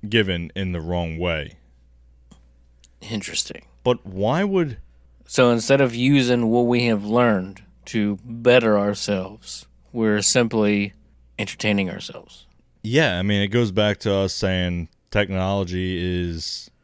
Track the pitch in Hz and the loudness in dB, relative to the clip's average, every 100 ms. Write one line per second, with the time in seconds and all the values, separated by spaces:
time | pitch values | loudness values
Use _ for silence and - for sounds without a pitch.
0 | 104 113 98 87 85 - 95 87 80 87 | 0 0 2 -2 -6 -6 -6 -4 -4 -4
1 | 85 80 87 80 71 - _ _ _ _ | -4 -4 -4 -4 -6 -14 _ _ _ _
2 | _ _ _ - _ _ _ _ _ _ | _ _ _ -20 _ _ _ _ _ _
3 | 107 110 - - - - _ _ - 120 | -10 -8 -8 -8 -8 -10 _ _ -2 -2
4 | - 92 104 151 202 190 160 113 - _ | -4 -4 0 0 0 0 -2 -6 -16 _
5 | _ _ _ - 120 117 113 139 135 117 | _ _ _ 2 4 4 4 4 4 2
6 | 127 143 123 123 113 117 120 120 120 107 | 4 4 4 2 2 2 4 2 2 0
7 | 104 113 120 104 92 98 - _ - 117 | 0 2 4 2 -2 -12 -20 _ -6 -2
8 | 104 98 120 117 120 123 113 104 101 104 | -2 -4 -8 0 4 6 6 2 2 -2
9 | - 98 95 107 - - - _ _ 120 | -4 -4 -4 -12 -18 -18 -20 _ _ -2
10 | 110 104 98 127 117 113 104 104 101 - | 0 2 2 2 2 2 2 2 -2 -8
11 | _ _ _ - 107 - 107 101 92 87 | _ _ _ -10 -10 -4 -2 0 -2 -6
12 | - - - - - _ _ _ 107 131 | -12 -16 -20 -20 -20 _ _ _ -2 0
13 | 147 90 95 101 101 117 117 95 104 101 | 2 0 0 0 0 0 0 2 0 0
14 | 110 98 98 - 101 92 90 87 85 _ | 0 0 0 -2 -2 0 -2 -4 -8 _
15 | _ 104 98 95 92 98 90 90 92 92 | _ -2 -2 -2 -2 -2 -2 -4 -4 -4
16 | 90 90 87 82 - - - _ | -2 -2 -4 -6 -8 -12 -14 _